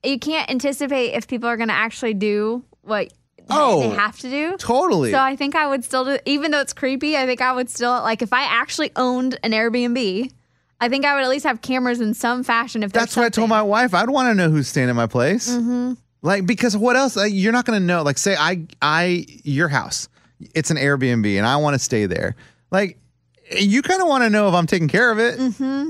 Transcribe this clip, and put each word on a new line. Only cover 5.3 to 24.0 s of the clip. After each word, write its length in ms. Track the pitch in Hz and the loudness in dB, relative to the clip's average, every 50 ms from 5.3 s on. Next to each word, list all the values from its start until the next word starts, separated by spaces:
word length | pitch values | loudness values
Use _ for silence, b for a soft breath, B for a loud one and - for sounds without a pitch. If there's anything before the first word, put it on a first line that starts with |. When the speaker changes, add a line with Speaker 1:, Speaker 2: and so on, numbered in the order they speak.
| 277 | 0
Speaker 1:
think 200 | 269 285 277 285 | -4 -6 -2 0
I 120 | 320 302 | 0 0
would 160 | 285 269 262 240 | 0 -2 -4 -4
still 220 | - - 262 254 | -2 -2 -2 0
do, 140 | 262 277 240 _ | 0 -2 -2 _
even 260 | - 285 294 294 320 | -2 -2 -2 0 0
though 100 | 294 285 | 0 -2
it's 100 | 277 - - | -2 -4 -6
creepy, 440 | - 294 262 269 262 302 294 311 | -6 -4 -4 -2 -2 -2 -2 -2
I 80 | 277 262 | 0 0
think 160 | 254 247 240 | -2 -2 0
I 100 | 254 254 | 0 0
would 180 | 254 247 254 240 | 0 -2 -4 -6
still, 220 | - - 240 240 247 240 - | -6 -4 -2 0 0 0 0
like, 180 | 220 226 - | -2 -2 -2
if 100 | 240 196 | -2 -2
I 120 | 247 254 277 | 0 0 0
actually 480 | - 220 233 269 - - - 302 - _ | 2 0 0 0 -2 -4 -4 -6 -4 _
owned 440 | - 254 247 247 247 254 262 240 - - | -2 0 0 0 0 -2 -4 -4 -4 -4
an 80 | 226 220 | -2 0
Airbnb, 800 | 220 226 233 220 247 240 247 240 262 240 190 185 202 254 269 _ _ _ _ _ _ _ _ _ _ | 0 0 0 0 0 -2 -2 -2 -2 -2 -2 -2 -4 -6 -6 _ _ _ _ _ _ _ _ _ _
I 80 | 240 | -2
think 160 | 240 262 277 277 | -2 0 0 0
I 120 | 294 285 | 0 0
would 80 | 277 262 | 0 0
at 60 | 254 | 0
least 160 | 262 285 - | -2 0 0
have 160 | 302 247 220 | -2 -4 -4
cameras 380 | - - 254 254 254 247 240 240 | -4 -4 -2 0 0 0 0 0
in 140 | 233 214 214 | -2 -2 -2
some 300 | - - 233 247 247 254 | -2 -2 -2 -2 -2 0
fashion 400 | - 233 233 233 233 - 226 208 | 0 0 0 0 -2 -4 -4 -4
if 100 | 202 - | 0 0
there's 80 | 233 226 | 0 0
Speaker 2:
That's 100 | - - | 0 0
what 60 | 247 240 | 0 0
I 60 | 233 | 2
told 200 | - 220 226 220 | 2 0 2 4
Speaker 1:
something. 0 | |
Speaker 2:
my 140 | 226 214 214 | 2 2 2
wife. 300 | 202 202 226 247 247 180 | 2 2 2 2 2 2
I'd 140 | 175 214 240 | 2 2 2
wanna 240 | 277 269 254 247 220 | 2 2 2 4 4
know 140 | 190 175 160 | 4 4 4
who's 160 | 156 151 131 - | 2 2 0 0
staying 180 | - 147 127 123 | 0 0 0 2
at 60 | 120 | 2
my 120 | 120 117 | 0 0
place. 420 | 113 - 123 123 147 196 233 - 240 | 0 2 0 2 2 0 0 -2 -2
Speaker 1:
Mm-hmm. 420 | 247 240 233 240 247 247 247 254 254 - _ _ _ _ | -2 -2 0 0 -2 -2 -2 -4 -6 -8 _ _ _ _
Speaker 2:
Like, 240 | - 160 196 202 185 | -2 0 0 2 2
because 320 | 180 240 - 240 240 196 | 0 0 2 0 0 2
what 180 | 208 220 247 247 | 2 2 4 4
else? 200 | 254 277 254 - | 4 2 2 0
Like, 160 | 208 202 214 202 | 0 -2 0 0
you're 180 | 190 185 220 | 2 2 2
not 140 | 226 247 240 | 2 2 2
gonna 140 | 247 220 202 | 2 0 2
know. 220 | 185 175 175 170 156 | 2 2 0 2 2
Like, 160 | 143 135 - | 0 0 0
say 160 | - 202 196 151 | 0 0 2 2
I, 260 | 151 165 190 175 160 - - _ | 2 0 0 -2 -6 -12 -6 _
I, 440 | 139 147 151 165 175 180 180 175 - - - - _ | 0 2 2 2 2 2 0 -2 -4 -10 -18 -10 _
your 240 | 147 135 139 - | -2 0 0 0
house, 400 | 156 139 123 - - - - - _ b b b b b b - - _ | 2 0 -2 -2 -4 -8 -8 -10 _ b b b b b b -20 -4 _
it's 160 | 160 151 - | -4 0 0
an 80 | 165 | 0
Airbnb, 580 | 143 139 143 143 131 131 123 120 117 104 104 98 | 2 2 2 2 2 2 2 2 2 2 2 2
and 80 | 98 104 | 2 2
I 100 | 117 135 | 2 2
wanna 220 | 147 151 147 143 123 | 2 2 0 0 0
stay 260 | - - - 110 104 | -2 -2 0 0 0
there. 300 | 92 90 - - - 120 b b b b b b b | 0 -2 -2 -4 -4 -6 b b b b b b b
Like, 260 | - 190 208 180 - _ _ _ _ _ _ _ _ _ _ - - | -2 0 0 -2 -6 _ _ _ _ _ _ _ _ _ _ -8 -2
you 240 | 185 202 202 208 269 | 0 2 4 2 2
kinda 240 | - - 370 381 | 2 0 0 2